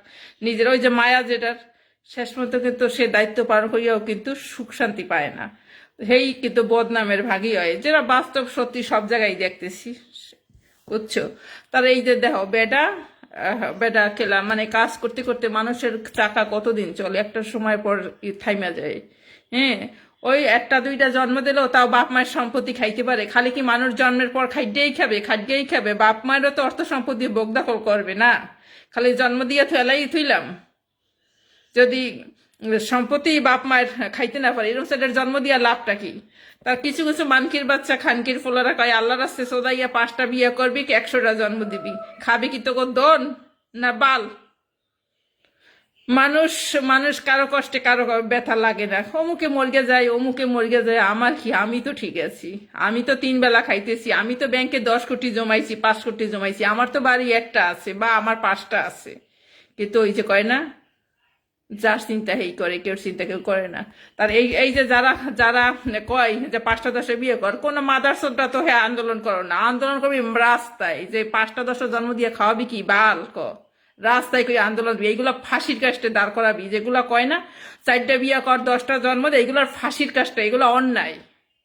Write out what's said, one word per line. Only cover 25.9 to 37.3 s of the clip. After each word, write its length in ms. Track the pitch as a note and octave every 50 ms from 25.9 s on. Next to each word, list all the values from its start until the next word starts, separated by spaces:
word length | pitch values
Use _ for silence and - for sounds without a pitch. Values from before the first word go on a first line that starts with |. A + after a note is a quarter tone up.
| G#3
বাপ 220 | G#3 G#3+ A3 A3 A3 -
মায়েরও 260 | C4 C4+ C#4 C4+ C#4+
তো 120 | C#4+ D4+ C4+
অর্থ 200 | C4 - - E4
সম্পত্তি 460 | - D4+ C4 A#3 C#4+ B3+ A3 B3+ A3
ভোগ 260 | G3+ A3 A3 A3 A3
দখল 240 | C4+ F4 C#4 A3+ G#3+
করবে 360 | A3 A3 G#3 G#3 G3 F#3 F#3+
না। 340 | G#3 A#3 A#3+ A3 - - - - _ _ _ - - - _ -
খালি 200 | A#3+ A#3+ B3 B3
জন্ম 300 | B3 C4 B3 B3 B3+ C4
দিয়ে 200 | A#3+ C#4 C#4+ C#4
থুয়ালাই 420 | C#4+ D#4+ C4 B3 B3+ C4+ D4 C#4+
থুইলাম, 500 | B3 - D#4 D4 C#4 A3 E3+ A#2+ A#2 F3+ - - _ _ _ _ _ _ _ _ _ _ _ _ _ _ _ _ _ _ _ _ _ -
যদি 500 | A#3+ B3 B3 B3+ C4 B3+ A#3 G3 A#3+ - - - _ _ _ _ - A3 A3 A3 G#3
সম্পত্তি 600 | G#3+ - B3+ B3 B3 B3 C#4+ C#4+ C#4+ E4 D#4 D4
বাপ 260 | A#3+ C4+ B3+ B3+ B3+
মায়ের 200 | C4+ C4 B3 B3 B3 A3 A#3+ A3 G3 -
খাইতে 260 | - B3+ A#3+ - C#4
না 140 | C4+ A#3+ -
পারে, 180 | A#3+ G#3+ G#3+
এরকম 140 | A#3+ C4 E4
ছেলের 280 | D#4 C#4+ B3 C4 C4 A3
জন্ম 260 | C4 C4 B3+ C4+ C#4
দিয়া 200 | B3+ C#4 C4+ B3
লাভটা 360 | A#3+ A#3 A#3+ A#3+ - G#3 G3+
কি? 260 | G#3 G#3 E3 - G3+ - _ _ - - - - _ -
তার 120 | C4 B3+
কিছু 280 | B3 B3+ D4 C#4+ E4 D#4+
কিছু 200 | D4+ D4+ D#4+ D#4+
মানকির 400 | C#4